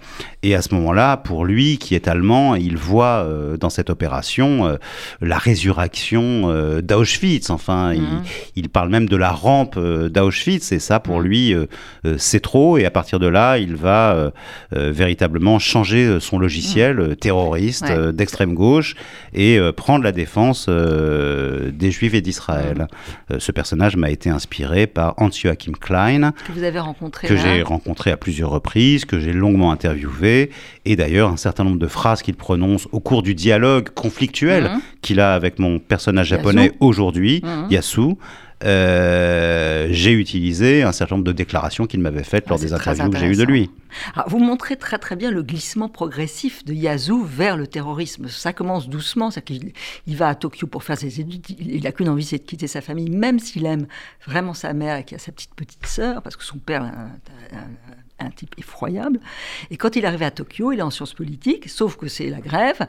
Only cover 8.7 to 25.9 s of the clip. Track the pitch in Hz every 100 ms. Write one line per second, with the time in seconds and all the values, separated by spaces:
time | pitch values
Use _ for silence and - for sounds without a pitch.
8.7 | - 87 113 110 98 92 82 107 139 135
9.7 | 92 85 82 82 87 98 - - 190 -
10.7 | 92 - 110 - 170 92 110 123 87 73
11.7 | - - - 80 73 - 104 - 131 156
12.7 | 160 92 92 82 92 90 92 120 127 92
13.7 | 78 87 104 110 85 73 - - - -
14.7 | 67 73 76 90 85 85 82 92 110 -
15.7 | 117 98 113 123 90 - 95 92 78 190
16.7 | 175 123 131 80 76 110 92 87 85 107
17.7 | 123 156 82 80 80 101 - 92 85 107
18.7 | 151 151 - - - - 95 104 113 85
19.7 | 78 - 143 113 90 80 101 123 123 -
20.7 | 85 82 78 78 76 71 71 67 67 67
21.7 | 73 95 90 113 107 90 87 - 76 71
22.7 | 71 76 - - - - 64 - - -
23.7 | 82 104 95 76 73 90 73 - - 67
24.7 | 87 107 - 82 - 107 - 87 76 -
25.7 | - -